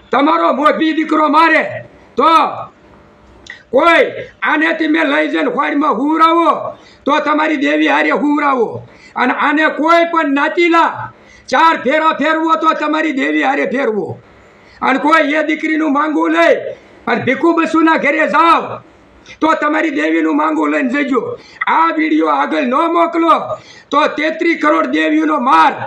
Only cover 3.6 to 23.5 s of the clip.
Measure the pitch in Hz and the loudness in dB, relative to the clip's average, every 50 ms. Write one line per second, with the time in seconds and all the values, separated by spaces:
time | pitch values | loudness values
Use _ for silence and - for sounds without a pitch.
3.6 | - - - 262 311 349 339 320 254 170 - - - - - - - 233 294 302 | -10 -2 0 2 4 4 4 4 2 0 -2 -10 -14 -14 -12 -6 -4 -2 0 0
4.6 | 311 330 330 320 320 302 302 330 320 277 285 311 311 285 277 320 311 254 196 247 | 0 0 -2 -2 0 0 0 0 0 0 0 0 -2 -2 -2 -2 -2 -2 -2 -2
5.6 | 294 302 311 285 302 294 233 202 269 294 320 330 - 330 330 339 330 311 254 - | -4 -2 -2 -2 0 0 0 -2 -2 -2 0 2 2 4 4 2 2 0 0 -2
6.6 | - - - - - - - - - - 294 302 294 294 311 302 311 311 311 269 | -4 -10 -12 -14 -20 -20 -16 -8 -4 -2 -2 0 0 0 0 0 0 -2 -2 -2
7.6 | 277 285 302 302 311 302 302 302 302 302 294 - 277 294 294 302 294 285 269 254 | -2 0 0 0 0 2 2 0 0 0 0 0 0 0 0 0 0 0 0 0
8.6 | 220 165 123 117 - - - - - - - - 247 262 269 - 214 285 302 302 | -2 -2 -4 -10 -14 -16 -20 -20 -20 -12 -4 -2 -2 -2 0 0 -2 0 0 0
9.6 | 311 294 - - 294 320 339 339 339 339 339 320 311 285 277 285 285 311 311 349 | 0 0 0 0 0 2 2 2 2 0 0 -2 -2 0 0 -2 -2 -2 0 0
10.6 | 349 339 339 320 285 - - - 117 - - - - - - - - - 254 269 | 2 2 4 2 2 0 -2 -8 -12 -14 -16 -20 -20 -20 -20 -18 -8 -2 0 4
11.6 | 320 330 330 - - 240 294 311 320 320 320 - 277 311 320 320 320 330 330 320 | 4 4 2 2 0 0 0 2 2 0 0 0 0 0 0 0 0 0 0 0
12.6 | 330 320 311 311 311 302 302 311 311 311 277 269 269 302 302 311 294 269 277 285 | 2 0 0 0 -2 -2 -2 -2 -2 -2 -2 -2 -2 0 0 0 0 0 0 0
13.6 | 277 - - 262 277 226 214 202 165 131 117 - - - - - - - - - | -2 -2 -2 -2 -2 -2 -2 -4 -4 -6 -10 -14 -16 -20 -20 -20 -20 -20 -20 -20
14.6 | - - - - - - 262 269 277 294 320 320 302 277 302 311 302 311 311 302 | -20 -20 -12 -6 -2 -2 -2 0 0 2 2 2 2 0 0 -2 -2 -2 -4 -4
15.6 | 320 311 320 311 311 311 269 285 302 311 294 320 320 330 311 330 339 311 247 - | -2 -4 -2 -2 0 0 0 0 -2 -2 -2 -2 -2 0 0 2 2 2 2 0
16.6 | - - - - - - - - - - 233 214 - 233 262 269 311 339 330 330 | -2 -10 -12 -14 -18 -20 -20 -12 -6 -4 -4 -2 -2 -2 -2 0 0 0 2 0
17.6 | 320 311 - 320 330 320 320 - 208 285 285 311 302 240 202 294 330 330 294 262 | 0 0 0 2 2 2 2 2 0 0 0 0 0 0 2 2 4 4 2 2
18.6 | 202 - 139 - - - - - - _ - - - - - - 302 311 320 - | 0 -6 -10 -14 -16 -20 -20 -20 -20 _ -20 -20 -20 -18 -8 -2 0 0 0 0
19.6 | 302 294 302 311 330 320 269 147 151 160 - 165 160 160 151 147 151 156 311 160 | 0 -2 0 0 -2 -2 -2 -2 -2 0 0 0 0 0 0 0 0 0 0 0
20.6 | 151 147 151 151 139 127 233 285 285 254 269 233 - - - - - - - - | -2 0 0 0 -2 -2 -2 -2 -2 0 -2 -2 -2 -4 -10 -12 -14 -18 -12 -8
21.6 | - - 254 302 330 330 311 320 311 311 311 302 320 311 285 277 277 262 311 311 | -4 -2 0 2 2 2 0 0 0 0 2 2 2 2 0 0 0 -2 0 -2
22.6 | 285 240 254 294 330 330 339 339 339 339 - 330 330 330 302 240 - - | 0 0 0 0 0 0 2 0 0 0 0 0 2 2 2 0 0 -6